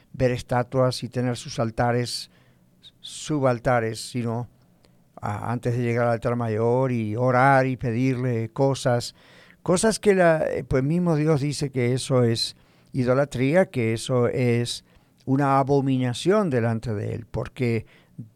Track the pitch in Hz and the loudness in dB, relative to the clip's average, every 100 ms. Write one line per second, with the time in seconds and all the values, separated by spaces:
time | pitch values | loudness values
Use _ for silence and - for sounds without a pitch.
0 | _ - 131 123 - 123 120 131 127 - | _ -2 0 0 -2 -2 0 2 0 0
1 | 117 123 123 120 143 - 117 110 120 120 | -6 -4 -2 -4 -8 -4 -4 0 0 0
2 | 120 - - _ _ _ _ _ - _ | -2 -6 -12 _ _ _ _ _ -20 _
3 | - - - 151 131 120 131 123 113 113 | -18 -16 -6 0 2 2 2 0 0 -6
4 | - 123 117 113 120 _ _ _ _ _ | -8 -6 -4 -6 -8 _ _ _ _ _
5 | _ - 110 104 104 120 120 120 120 117 | _ -10 -8 -6 -4 -4 -2 -2 -2 0
6 | 120 117 123 120 117 107 117 123 131 123 | 0 0 -2 -2 -2 0 2 2 0 0
7 | 107 107 127 123 135 135 131 123 127 117 | -2 -2 2 4 6 6 4 -2 -2 0
8 | 131 123 127 117 113 - 139 131 135 120 | 0 0 -2 -2 -4 0 0 2 0 0
9 | - - - - - _ - 175 220 - | -2 -12 -20 -20 -20 _ -2 2 2 2
10 | 208 190 170 160 - - 131 135 135 170 | 2 4 4 4 0 -4 -2 0 0 0
11 | 175 151 156 151 143 135 139 135 120 127 | 2 2 2 2 0 -4 -4 -2 0 -2
12 | - 127 120 113 - - _ _ _ 143 | 0 2 2 2 -4 -8 _ _ _ -4
13 | 123 127 143 120 135 175 185 131 113 113 | 0 2 0 0 2 2 2 0 -2 -2
14 | - 127 120 127 123 117 120 - - _ | -2 0 0 0 2 0 -2 -6 -14 _
15 | _ _ - 135 139 135 135 143 135 131 | _ _ -2 0 2 2 4 2 2 0
16 | 127 117 165 208 190 127 113 113 120 104 | 0 -2 0 2 2 0 0 -2 -4 -6
17 | 110 104 110 - 120 - 123 113 - _ | -4 -8 -8 -8 -8 -4 -2 -2 -4 _
18 | _ - 113 | _ -20 -20